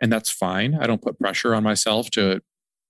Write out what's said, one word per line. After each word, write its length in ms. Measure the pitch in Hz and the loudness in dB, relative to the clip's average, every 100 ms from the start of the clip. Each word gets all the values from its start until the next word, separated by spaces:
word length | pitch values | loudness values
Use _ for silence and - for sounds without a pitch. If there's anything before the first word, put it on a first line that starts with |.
and 100 | 117 | 0
that's 180 | 113 - | 0 -2
fine. 460 | - 92 92 120 151 | -4 -2 -2 0 0
I 100 | 117 | 0
don't 160 | 110 | -2
put 160 | - - | -4 -2
pressure 380 | 98 95 120 110 | -2 -2 0 2
on 80 | |
myself 460 | 107 104 113 110 117 | 2 0 0 0 0
to 300 | - 98 95 - _ _ _ _ | 0 2 0 -4 _ _ _ _